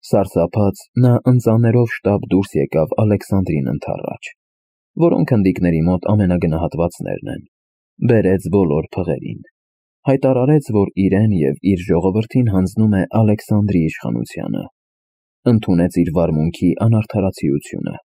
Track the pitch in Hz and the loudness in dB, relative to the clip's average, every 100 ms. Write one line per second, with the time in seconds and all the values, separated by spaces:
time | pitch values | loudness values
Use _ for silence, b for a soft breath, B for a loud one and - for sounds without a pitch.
0 | - 104 98 - 85 - 101 - - - | 0 -2 0 0 -2 0 -2 -2 -8 0
1 | 123 120 - 127 117 110 117 117 120 - | 2 4 2 2 2 2 4 2 0 -2
2 | 98 101 113 92 98 80 69 76 78 - | -2 -2 0 -2 0 -2 -2 0 0 0
3 | 110 101 - 98 92 78 65 69 - 50 | 2 0 0 -2 0 -2 -2 -6 -6 -8
4 | - - - - _ _ _ _ _ - | -8 -12 -16 -20 _ _ _ _ _ 0
5 | 170 - 156 120 95 90 87 82 85 90 | 2 2 2 2 2 2 0 2 0 0
6 | - 104 95 90 85 80 82 73 85 - | 0 0 2 0 0 -2 -4 -2 -4 -4
7 | 50 50 50 - - _ _ _ _ _ | -8 -8 -10 -14 -16 _ _ _ _ _
8 | 120 117 92 95 85 98 87 76 - - | 2 2 2 0 0 0 2 0 -4 -6
9 | 82 73 - - - _ _ _ _ _ | -4 -6 -6 -14 -18 _ _ _ _ _
10 | - 131 135 127 131 151 - 107 98 - | -2 0 2 2 2 2 2 0 0 0
11 | 95 95 110 95 71 73 92 95 95 82 | 2 2 2 2 0 0 -2 -2 0 0
12 | 90 90 - 131 123 95 92 - 110 101 | 0 -2 -2 0 0 0 -2 0 0 2
13 | - 107 107 107 - 107 101 90 80 - | 0 0 0 0 -2 0 2 0 -2 -4
14 | - 57 - - 50 52 - _ _ _ | -8 -6 -8 -10 -8 -8 -10 _ _ _
15 | _ _ _ _ - 113 - 87 87 90 | _ _ _ _ 0 0 2 0 0 0
16 | 85 80 82 78 78 - 90 - 113 110 | 0 0 0 0 -2 0 -2 0 0 0
17 | 107 - 95 - 78 71 - - 50 - | 0 -2 -4 -2 -4 -4 -6 -10 -10 -12